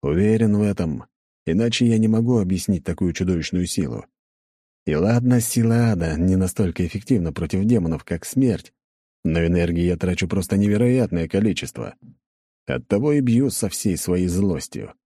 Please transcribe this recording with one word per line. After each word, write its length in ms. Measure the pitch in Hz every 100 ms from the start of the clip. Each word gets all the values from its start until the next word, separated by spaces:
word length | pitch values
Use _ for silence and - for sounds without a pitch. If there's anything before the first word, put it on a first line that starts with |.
Уверен 560 | 69 80 104 110 113 104
в 60 |
этом, 420 | 104 98 85 67 - _ _ _ -
иначе 400 | 85 117 113 120
я 140 | 110
не 80 | 110
могу 320 | 113 113 123
объяснить 440 | 92 92 - 92
такую 300 | - 85 90
чудовищную 540 | 80 92 90 78 90 90
силу. 380 | - 76 57 - _ _ _ _ _ _ _ -
И 80 | 76
ладно, 460 | 95 120 123 123
сила 500 | 117 - 113 117 117
ада 240 | 98 82 78
не 180 | 90 92
настолько 500 | 92 - 95 82 87
эффективна 460 | 107 - 120 85
против 340 | 73 82 95 104
демонов, 380 | 120 85 80
как 220 | - 85 -
смерть, 480 | - 131 92 - _ _ _ _ _
но 220 | 80 80 85
энергии 380 | 87 85 85
я 120 | 87 85
трачу 300 | 90 90 87
просто 300 | 98 92 98
невероятное 720 | 104 104 123 127 117 87 82
количество. 680 | 95 107 92 - - 58 - - - _ _ _ _ -
Оттого 480 | 127 120 101 143
и 80 | 147
бью 300 | 127 117 135
со 180 | - 104
всей 260 | - 107 85
своей 320 | - 90 90
злостью. 680 | 90 98 85 - - - -